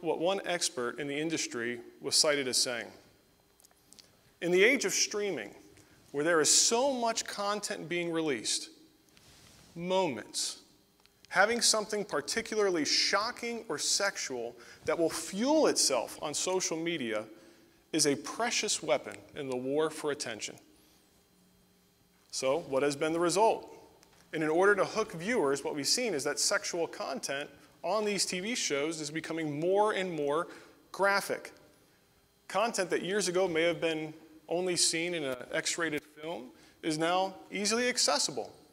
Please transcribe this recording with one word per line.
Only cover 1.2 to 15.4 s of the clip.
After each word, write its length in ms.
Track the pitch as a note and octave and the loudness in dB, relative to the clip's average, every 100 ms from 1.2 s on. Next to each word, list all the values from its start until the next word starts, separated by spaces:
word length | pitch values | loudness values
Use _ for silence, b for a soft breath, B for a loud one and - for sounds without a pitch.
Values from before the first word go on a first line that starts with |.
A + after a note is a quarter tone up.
| D#3+ D#3+ - B2 A#2 A#2+ - - | -2 -4 -4 -4 -4 -6 -10 -12
was 160 | C#3+ - | 0 2
cited 320 | D#3+ C#3+ B2+ | 4 2 0
as 80 | A2+ | 0
saying. 320 | C3+ A#2+ G2+ - - _ _ _ _ _ - _ b b b b b b | 0 -4 -8 -14 -20 _ _ _ _ _ -20 _ b b b b b b
"In 80 | E3+ | 0
the 140 | F3+ | 6
age 200 | G#3+ C4+ | 6 4
of 80 | F#3 | 0
streaming, 600 | - - G#3 G#3 D3 G2+ - - b b b - | 0 -2 -2 -4 -4 -8 -14 -20 b b b -8
where 140 | C#3+ | -2
there 160 | D#3 E3 | 2 4
is 120 | C#3+ | 6
so 400 | - - A3+ C#4 | 6 6 4 2
much 320 | B3+ A#3 A3+ | 0 -2 -2
content 640 | - - G3+ G#3 - G3+ E3 | -6 -6 -4 -4 -4 -8 -4
being 240 | F3 E3+ | -4 -2
released, 580 | E3 D#3+ A#2+ G2+ - - - - _ _ B B B B B - E3+ | 0 0 0 -2 -4 -4 -16 -20 _ _ B B B B B -18 -10
moments, 840 | F3 F#3 F3+ A2 - - - - - _ _ _ _ _ - | 0 2 2 -2 -6 -4 -4 -6 -16 _ _ _ _ _ 0
having 320 | F3 G#3 A#3 | 4 4 4
something 440 | - A3 G3+ G#3 | 2 2 0 -4
particularly 800 | G3+ D3 - A3+ A3 G#3+ G3+ F3 | -2 -4 -2 -4 -2 0 2 2
shocking 800 | C#3 - - G3+ A3+ A#3 A#3+ A#3 - | 2 2 2 2 0 -4 -6 -6 -6
or 100 | D3 | -4
sexual 800 | - - G3+ - - B2 A#2 B B B | 0 2 0 -2 -6 -6 -8 B B B
that 140 | - D#3 | -2 2
will 120 | D#3+ | 2
fuel 580 | - - F#3+ | 0 -6 -2